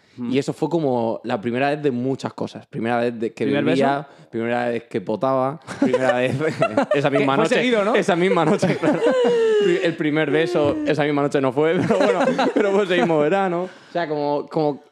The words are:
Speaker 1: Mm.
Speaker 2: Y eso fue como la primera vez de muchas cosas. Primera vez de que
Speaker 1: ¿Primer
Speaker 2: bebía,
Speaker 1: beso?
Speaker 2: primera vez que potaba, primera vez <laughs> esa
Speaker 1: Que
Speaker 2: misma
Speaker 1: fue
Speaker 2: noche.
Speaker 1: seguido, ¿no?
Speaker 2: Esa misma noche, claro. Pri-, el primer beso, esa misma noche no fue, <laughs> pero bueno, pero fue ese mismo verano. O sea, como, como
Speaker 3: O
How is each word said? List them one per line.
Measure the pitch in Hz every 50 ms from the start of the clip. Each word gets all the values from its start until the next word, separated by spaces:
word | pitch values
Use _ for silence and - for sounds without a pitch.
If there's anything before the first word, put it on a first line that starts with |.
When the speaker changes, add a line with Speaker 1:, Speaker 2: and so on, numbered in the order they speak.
| _ _ _
Speaker 1:
Mm. | 127 120 117
Speaker 2:
Y | 123 139
eso | 139 -
fue | 135 - 160 147
como | 170 170 156 135 123 120 113 113 104 - -
la | 117 123 110
primera | 92 120 117 127 139 143
vez | 147 151
de | 147 143
muchas | 120 120 123 135 135 - - 117 -
cosas. | - 110 - - 110 -
Primera | _ - 110 110 117 120 120
vez | 120 123 120 110
de | 117 107 -
que | - -
Speaker 1:
¿Primer | 135 139 143 143
Speaker 2:
bebía, | 151 135 135 135 139 139 143 147 -
Speaker 1:
beso? | - - - _
Speaker 2:
primera | - 113 113 117 120 120 120 120
vez | 120 113 -
que | - - 110
potaba, | 90 107 107 95 131 131 135 131 131 135 156 - - - - -
primera | - - - 123 131 127 123 123
vez | 127 127 131 135
<laughs> | 156 160 - - 659 - - - - - 605
esa | 143 139 143
Speaker 1:
Que | 135 143
Speaker 2:
misma | - 262 -
Speaker 1:
fue | 147 165
Speaker 2:
noche. | 180 247
Speaker 1:
seguido, | - 233 254 233 214 196
¿no? | 208 262
Speaker 2:
Esa | 202 - - 180
misma | 170 180 196 190 170 147
noche, | - 208 - 190 170 -
claro. | - 165 302 262 - 453 - 523 508 480 480 480 466 453 440 440 427 202
Pri-, | - 175 -
el | - 170 165
primer | - 156 151 143 156 156 143
beso, | 143 156 165 - 359 156 - 143 - 311 302
esa | - 151 139 147
misma | 151 147 143
noche | 143 139 - 143
no | 131 131
fue, | 117 143 156 160 175
<laughs> | 185 175
pero | - 220 190
bueno, | 185 202 190 175 254 175 151 196 240 - -
pero | - 208 196
fue | 196 208 208
ese | 175 180 175
mismo | 170 170 160 151
verano. | 147 156 196 196 196 190 170 170 185
O | 185 - - - -
sea, | - 170 170 151
como, | 151 147 147 147 147 143 -
como | - - 165 151 147
Speaker 3:
O | 139 - - _